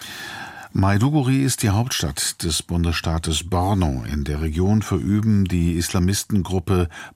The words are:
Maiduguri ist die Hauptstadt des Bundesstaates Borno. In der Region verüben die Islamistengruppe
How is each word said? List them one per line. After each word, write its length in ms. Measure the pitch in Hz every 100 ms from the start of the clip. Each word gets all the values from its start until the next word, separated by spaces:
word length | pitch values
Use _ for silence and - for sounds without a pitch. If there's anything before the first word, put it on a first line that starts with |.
| - - - - - - -
Maiduguri 680 | - 95 101 135 151 127 135
ist 200 | 135 -
die 80 | 107
Hauptstadt 720 | 101 123 - 76 - - -
des 200 | 85 78
Bundesstaates 840 | - 87 85 80 85 82 82 78 85
Borno. 560 | 90 95 101 82 64
In 200 | 55 73
der 180 | 71 73
Region 400 | 80 78 95 107
verüben 640 | - 90 69 104 110 101 92
die 300 | 90 85 85
Islamistengruppe 1120 | 82 95 90 101 - 104 85 92 - 92 85 - -